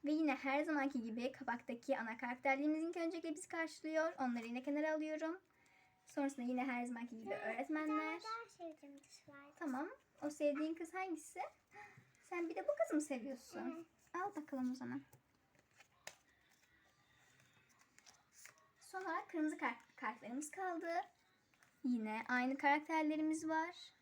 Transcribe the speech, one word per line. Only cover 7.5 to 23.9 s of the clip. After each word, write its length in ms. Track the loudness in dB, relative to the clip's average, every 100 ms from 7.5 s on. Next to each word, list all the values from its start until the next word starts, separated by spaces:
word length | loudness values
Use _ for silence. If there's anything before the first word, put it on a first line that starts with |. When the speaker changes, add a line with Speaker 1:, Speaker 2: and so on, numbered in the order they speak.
| -2
Speaker 1:
öğretmenler. 600 | 0 0 2 2 0 -2
Speaker 2:
bir 60 |
tane 140 | -4 -6
daha 60 | -6
sevdiğim 540 | -10 -10 -10 -16 -18
kız 300 | -20 -20 -18
vardı. 240 | -18 -18 -6
Speaker 1:
Tamam. 340 | -2 -2 -4 -6 _ _
O 80 | -6
sevdiğin 440 | 2 2 4 0 -2
kız 180 | -4
hangisi? 460 | -4 -4 -4 -6 -8 -8 -8 _ -20 -18 -20 -20 _ -6
Sen 200 | -2 -2
bir 60 | -2
de 80 |
bu 80 | 0 2
kızı 120 | 4 4
mı 60 |
seviyorsun? 840 | 2 -4 -4 -8 -8 -6 -4 -6 -12 _ _
Speaker 2:
Hı. 60 | -2
Speaker 1:
Al 160 | -2 -4
bakalım 360 | -4 0 0
o 40 | 0
zaman. 280 | -4 -4 -6 -20 _ _ _ _ _ _ -20 _ -16 -16 _ _ _ _ _ _ _ _ _ _ -20 -20 -20 _ _ _ -20 -20 -20 -20 _ -18 -18 -18 _ _
Son 200 | -6 -4
olarak 280 | 0 0 0
kırmızı 280 | 2 2 2
kart-, 380 | 0 0 -10 -4
kartlarımız 560 | -4 -4 -6 -6 -6
kaldı. 400 | -2 -2 0 0 0 -2 _ _ _ _ _ -20 _
Yine 400 | 2 2 2 0 2
aynı 300 | 2 4 4
karakterlerimiz 880 | 6 6 4 2 4 4 2 2 2
var. 280 | 2 0 -4 -18